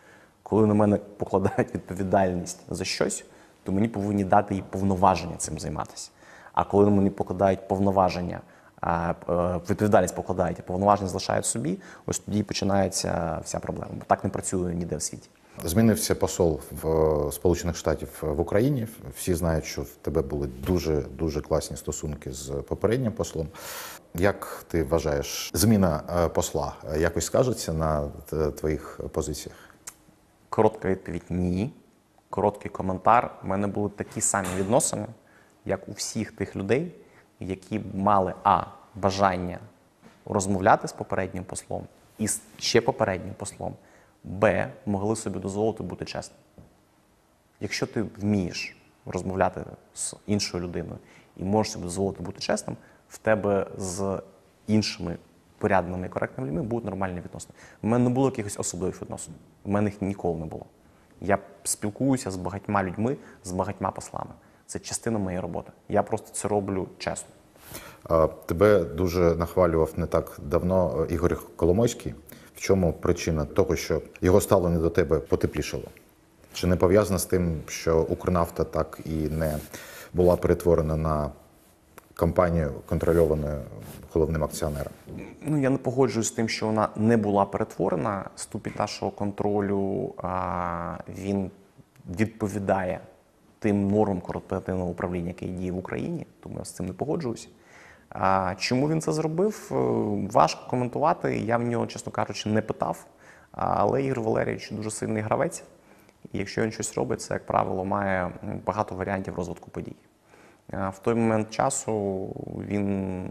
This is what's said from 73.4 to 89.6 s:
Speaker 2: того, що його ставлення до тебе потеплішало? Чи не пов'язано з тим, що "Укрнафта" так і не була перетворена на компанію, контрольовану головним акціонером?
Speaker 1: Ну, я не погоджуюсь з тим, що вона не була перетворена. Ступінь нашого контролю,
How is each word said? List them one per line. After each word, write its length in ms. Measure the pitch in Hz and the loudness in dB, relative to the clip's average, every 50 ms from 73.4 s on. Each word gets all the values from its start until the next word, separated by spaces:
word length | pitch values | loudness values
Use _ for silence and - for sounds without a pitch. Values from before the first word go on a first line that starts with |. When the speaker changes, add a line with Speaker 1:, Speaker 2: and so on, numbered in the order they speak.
| 73 | -2
Speaker 2:
того, 320 | 69 - - 95 - 85 | 0 2 2 2 4 2
що 260 | 78 - - 85 76 - - - - | 0 0 0 -2 -2 -2 -6 -6 0
його 200 | - 90 90 101 | 4 6 6 6
ставлення 380 | - - 107 95 87 87 85 82 | 6 6 4 4 4 4 2 4
до 120 | 80 82 | 2 2
тебе 280 | - - 85 73 80 73 | 4 2 4 4 4 2
потеплішало? 680 | 71 - - - - 92 - 78 73 - - 69 - - - - - - _ _ _ _ _ _ - - - | 2 2 0 2 2 0 0 -2 -4 -4 -6 -8 -8 -10 -16 -20 -20 -20 _ _ _ _ _ _ -20 -16 -8
Чи 140 | - - | -2 2
не 100 | 87 90 | 2 4
пов'язано 420 | 85 - 90 92 107 104 95 98 87 | 4 6 6 6 6 4 4 2 -2
з 60 | - | 0
тим, 360 | - - 92 90 85 80 76 - | 0 0 2 2 0 -2 -4 -6
що 340 | - - - - 82 80 80 - | -8 -10 -4 0 2 4 4 4
"Укрнафта" 640 | - 90 - - 95 90 87 85 - - - 80 | 2 -2 -2 0 2 2 2 2 0 0 -4 -4
так 360 | - - 80 78 - - - - | -2 -2 -2 -4 -4 -6 -10 -8
і 60 | - | -6
не 460 | 80 78 78 73 76 78 80 78 76 76 76 - - - - - - - - - - | -4 -2 -2 -2 -2 0 0 0 -2 -2 -6 -8 -14 -16 -16 -16 -16 -18 -16 -4 0
була 220 | 82 90 90 87 | 4 6 6 6
перетворена 600 | 87 - 87 85 - - 87 85 78 80 78 78 | 6 6 4 4 4 4 4 4 4 4 2 0
на 340 | 78 80 78 78 76 73 71 - - - - _ _ _ _ _ _ _ _ _ - - - - | 0 0 0 0 0 0 -4 -6 -10 -18 -20 _ _ _ _ _ _ _ _ _ -20 -20 -18 -4
компанію, 560 | - 85 85 82 - 90 87 85 85 78 71 65 - - - | 0 0 2 4 4 4 4 4 2 0 0 -2 -6 -6 -2
контрольовану 600 | 85 80 - 87 82 85 85 76 78 76 76 73 73 71 - - - - - - - - - - - | -2 2 4 4 6 6 6 6 4 2 0 -2 -4 -6 -8 -10 -14 -14 -14 -14 -16 -16 -10 -4 0
головним 320 | 85 78 73 80 78 76 | 2 2 2 2 0 -2
акціонером? 480 | 71 - - - 78 73 71 69 - - - - - - - 95 - - - - | -2 -2 -4 -4 -4 -4 -4 -6 -8 -10 -14 -16 -16 -14 -14 -14 -14 -16 -10 -4
Speaker 1:
Ну, 180 | - 156 147 | -2 0 2
я 100 | 135 131 | 2 2
не 80 | 135 131 | 2 2
погоджуюсь 480 | - 131 120 131 135 120 104 113 107 104 | 0 0 2 4 4 4 4 2 -2 0
з 20 | |
тим, 180 | - - 113 113 | 0 -2 -2 -2
що 180 | - - 113 | -2 -2 -2
вона 220 | 110 110 107 107 - - | 0 2 2 2 0 0
не 200 | 101 107 113 117 | 2 4 4 4
була 280 | 113 104 104 98 101 98 | 4 4 4 4 4 2
перетворена. 800 | 98 - 101 110 - - - 165 196 185 170 135 113 101 95 - - - | 2 0 -2 -2 -4 -2 -2 0 0 0 0 0 -2 -2 -4 -6 -8 -12
Ступінь 360 | - - - - 107 - 113 104 - | -14 -12 -10 -10 -8 -8 -6 -4 -2
нашого 320 | 104 104 - - - 101 | -2 -2 -2 -4 -6 -6
контролю, 1040 | - - 104 101 98 - 101 104 101 104 | -4 -2 -4 -4 -2 -2 0 0 0 0